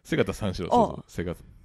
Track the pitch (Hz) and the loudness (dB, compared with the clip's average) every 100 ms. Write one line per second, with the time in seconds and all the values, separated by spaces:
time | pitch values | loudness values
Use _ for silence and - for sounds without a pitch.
0 | - 151 104 95 104 90 87 247 - - | -4 0 0 -2 -4 -4 2 4 4 0
1 | - - 87 82 - - | -10 -6 -6 -6 -12 -20